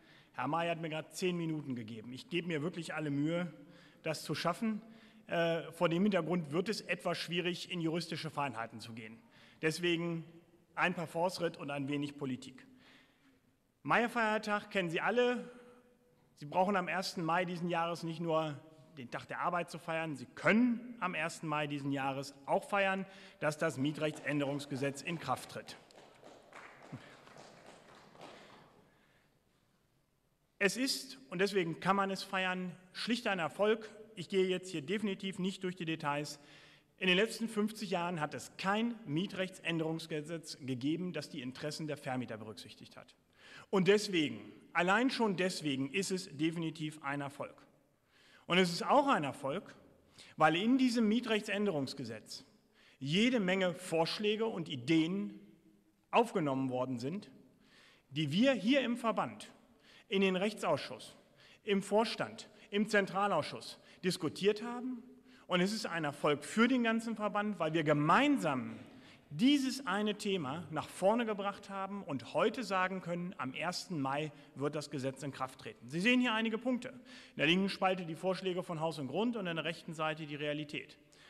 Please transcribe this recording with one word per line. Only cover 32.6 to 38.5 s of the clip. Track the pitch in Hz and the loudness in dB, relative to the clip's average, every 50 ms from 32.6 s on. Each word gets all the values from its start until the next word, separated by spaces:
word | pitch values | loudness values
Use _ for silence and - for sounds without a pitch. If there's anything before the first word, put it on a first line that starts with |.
| 185 180 165 - - - _ | -6 -8 -10 -12 -18 -16 _
schlicht | - - - 240 240 - | -8 -2 -2 -2 0 0
ein | 220 196 185 | -2 0 0
Erfolg. | 165 147 - - 147 - 220 226 - - - - - - - | -2 -4 0 2 4 4 4 2 0 -14 -16 -18 -20 -18 -12
Ich | - 165 - | -12 -10 0
gehe | - 190 185 | 2 2 4
jetzt | 185 180 180 180 185 | 4 2 -2 -2 -6
hier | 165 160 143 | -6 -6 -4
definitiv | 135 190 220 208 208 190 190 - 190 185 - | -2 -2 0 0 -2 -4 -2 -6 -8 -4 -2
nicht | 180 190 185 - - | -4 -4 -4 -4 -6
durch | 185 180 | -6 -6
die | - 175 | -4 -4
Details. | 160 160 160 156 147 143 147 151 147 - - - - - - - - - - _ _ _ _ | -4 -4 -2 0 0 0 0 -2 -4 -8 -14 -18 -20 -20 -20 -20 -20 -20 -20 _ _ _ _
In | 190 185 | 4 4
den | 180 | 6
letzten | 180 214 220 - - 233 220 | 6 6 2 2 -4 -6 -4
fünfzig | - 208 208 214 214 - 220 180 | 0 0 0 0 -2 -4 -4 -2
Jahren | 185 175 170 175 180 160 | 0 0 0 0 -2 -2
hat | 151 147 139 | -2 -2 -4
es | 127 - - | -6 -10 -10